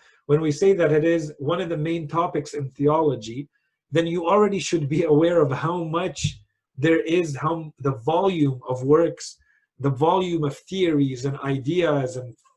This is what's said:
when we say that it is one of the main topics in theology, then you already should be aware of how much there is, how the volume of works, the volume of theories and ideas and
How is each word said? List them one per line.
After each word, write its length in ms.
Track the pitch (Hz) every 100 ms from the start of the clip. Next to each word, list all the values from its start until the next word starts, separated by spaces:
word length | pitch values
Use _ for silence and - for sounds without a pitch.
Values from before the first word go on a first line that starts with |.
| _ _ -
when 120 | 147
we 120 | 160
say 200 | 147 196
that 200 | 190 160
it 100 | 151
is 300 | 165 170 151 -
one 200 | 139 175
of 100 | 170
the 80 | 165
main 300 | 156 170 147
topics 460 | 165 175 170 143
in 160 | 147 131
theology, 800 | - 143 156 156 120 110 120 143 _ _ _ _
then 160 | 151 170
you 200 | 170 165
already 320 | 196 208 196
should 300 | - 170 143
be 140 | 156
aware 380 | 165 151 170 175
of 100 | 147
how 320 | 131 156 175
much 560 | 165 160 185 - - - - _ _ -
there 240 | 147 165
is, 340 | 156 175 165 131
how 360 | 147 165 156 -
the 140 | 139 120 143
volume 460 | 170 196 175 143 127 -
of 160 | 123
works, 540 | 131 151 170 - - - _ _ _ -
the 100 | 135
volume 540 | 123 156 185 185 170
of 140 | 147 143
theories 680 | - 190 180 147 139 127 139
and 120 | 139
ideas 800 | 139 139 123 175 165 143 127 127
and 180 | 117 - _